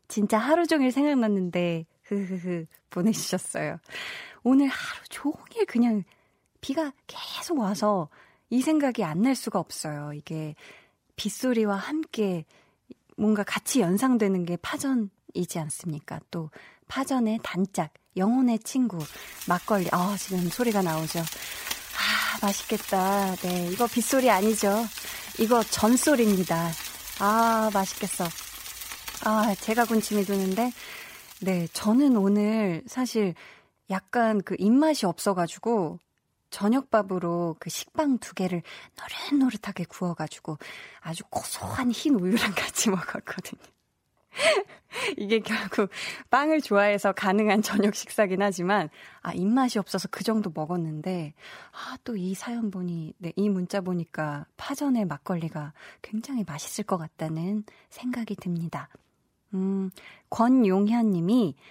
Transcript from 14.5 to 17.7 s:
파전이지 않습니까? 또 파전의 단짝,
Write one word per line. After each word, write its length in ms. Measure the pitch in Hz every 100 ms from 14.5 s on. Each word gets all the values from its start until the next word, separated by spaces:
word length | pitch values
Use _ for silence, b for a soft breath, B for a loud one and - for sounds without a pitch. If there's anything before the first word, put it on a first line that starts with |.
| 175
파전이지 1000 | - 302 277 254 202 - - 180 175 175
않습니까? 600 | 156 - 170 151 - 160 -
또 220 | 175 156 B B B -
파전의 520 | - 269 269 220 220
단짝, 520 | - 170 196